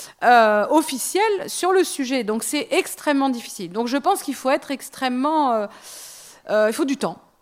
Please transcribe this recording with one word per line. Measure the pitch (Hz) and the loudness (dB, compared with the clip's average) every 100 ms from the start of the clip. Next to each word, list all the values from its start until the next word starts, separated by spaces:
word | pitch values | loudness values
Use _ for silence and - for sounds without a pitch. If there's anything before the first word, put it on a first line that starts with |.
| - - | -18 0
euh, | 226 240 214 208 202 | 6 8 8 4 4
officielle | 302 214 254 - 359 440 403 - | 2 2 -2 -4 0 0 0 -4
sur | - 359 | -4 2
le | 381 | 2
sujet. | 349 - 247 269 | 2 -2 -2 -2
Donc | 208 220 | -2 -4
c'est | - 294 - | -4 -4 -2
extrêmement | 330 - - - 277 269 | -2 -2 -4 -2 0 0
difficile. | 240 - - 170 | -2 -8 -12 -8
Donc | 196 240 | -6 -2
je | 277 | -2
pense | 320 392 | 0 -2
qu'il | - 247 | -4 -4
faut | 262 | 0
être | 285 - | 0 -2
extrêmement, | 277 - - 262 247 285 320 277 | -10 -10 -6 -4 -2 0 2 2
euh, | 226 208 - - - - - - - - | 0 -4 -10 -20 -20 -20 -20 -20 -16 -2
euh, | 214 214 | 2 2
il | |
faut | 226 | 0
du | 285 277 | -2 -2
temps. | 180 156 _ _ | -4 -6 _ _